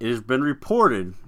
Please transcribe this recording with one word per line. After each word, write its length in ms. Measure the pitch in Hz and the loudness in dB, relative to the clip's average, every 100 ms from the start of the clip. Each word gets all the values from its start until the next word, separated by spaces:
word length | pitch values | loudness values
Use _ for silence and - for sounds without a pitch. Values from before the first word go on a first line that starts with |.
It 80 | 113 | -4
has 100 | 120 | -4
been 220 | 107 131 | -2 0
reported 720 | 147 143 - 233 208 107 90 92 | 0 -4 0 4 4 2 -4 -10